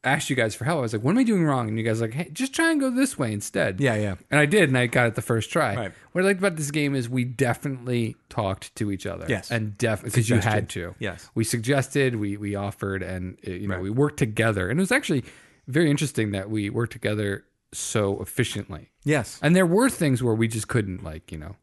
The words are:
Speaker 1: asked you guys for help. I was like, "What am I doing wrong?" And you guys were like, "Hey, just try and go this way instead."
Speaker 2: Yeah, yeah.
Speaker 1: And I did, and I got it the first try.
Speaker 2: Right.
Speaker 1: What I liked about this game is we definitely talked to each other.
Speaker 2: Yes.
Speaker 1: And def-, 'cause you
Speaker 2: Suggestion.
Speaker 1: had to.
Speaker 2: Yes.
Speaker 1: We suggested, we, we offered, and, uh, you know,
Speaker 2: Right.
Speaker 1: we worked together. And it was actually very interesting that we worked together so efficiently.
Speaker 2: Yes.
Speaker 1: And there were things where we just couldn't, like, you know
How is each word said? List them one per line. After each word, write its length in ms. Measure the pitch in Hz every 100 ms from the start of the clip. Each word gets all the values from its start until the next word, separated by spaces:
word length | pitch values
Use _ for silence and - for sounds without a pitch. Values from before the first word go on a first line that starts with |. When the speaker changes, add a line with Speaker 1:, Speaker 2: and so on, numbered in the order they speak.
Speaker 1:
asked 260 | 123 151 -
you 60 | 127
guys 180 | 113
for 100 | -
help. 140 | 120 165
I 40 |
was 100 | 120
like, 100 | 110
"What 80 | 123
am 60 | 226
I 60 |
doing 180 | 240 202
wrong?" 260 | 156 131 110
And 80 | 110
you 60 |
guys 180 | 113 110
were 60 | 113
like, 80 |
"Hey, 160 | 127 175
just 220 | 151 262
try 160 | - 330
and 80 | 311
go 100 | 269
this 280 | 247 262 -
way 140 | 120
instead." 480 | 104 - - 135 95
Speaker 2:
Yeah, 160 | 135 107
yeah. 180 | 104 92 -
Speaker 1:
And 80 | 147
I 80 | 147
did, 220 | 208 156
and 100 | 131
I 80 | 123
got 220 | 131 120
it 60 | 110
the 60 |
first 280 | - 117 -
try. 240 | 170 131
Speaker 2:
Right. 180 | 107 98 - -
Speaker 1:
What 100 | 175
I 60 | 190
liked 100 | 190
about 160 | 196
this 160 | 160 147
game 240 | 151 147
is 140 | 139 117
we 160 | 127
definitely 920 | 123 117 127 113 147 131 120 120 113 - _
talked 460 | - 101 98 - -
to 160 | 104
each 120 | 95
other. 220 | 95 87 85
Speaker 2:
Yes. 220 | 101 -
Speaker 1:
And 260 | 120 107 101
def-, 240 | 113 107
'cause 140 | 117 120
you 60 |
Speaker 2:
Suggestion. 300 | 110 120 104
Speaker 1:
had 160 | 107 92
to. 240 | - 85 -
Speaker 2:
Yes. 280 | 107 90 -
Speaker 1:
We 80 | -
suggested, 760 | 110 120 113 139 127 143 131 117
we, 200 | 104 104
we 180 | 104
offered, 480 | 101 101 - 98 95
and, 340 | 90 92 92 - -
uh, 40 |
you 160 | 92 101
know, 80 |
Speaker 2:
Right. 80 | 92
Speaker 1:
we 80 | 95
worked 280 | 117 147 147
together. 500 | 123 107 113 101 92
And 80 | 143
it 40 |
was 100 | 190
actually 320 | 254 - 147 - - - _ -
very 240 | 135 165
interesting 400 | 143 151 - 107
that 200 | 98 98
we 200 | 107 101
worked 220 | 117 117
together 520 | - 104 107 101 98 _ _ _
so 480 | - - 113 101 98
efficiently. 680 | 101 - 120 104 - 76 - _
Speaker 2:
Yes. 380 | 143 147 - -
Speaker 1:
And 140 | 175 175
there 100 | 180
were 240 | 190 254
things 320 | - 156 123
where 120 | 123 110
we 100 | 113
just 220 | 113 -
couldn't, 340 | 123 98 90
like, 300 | 82 80 -
you 60 | 80
know 180 | 76 -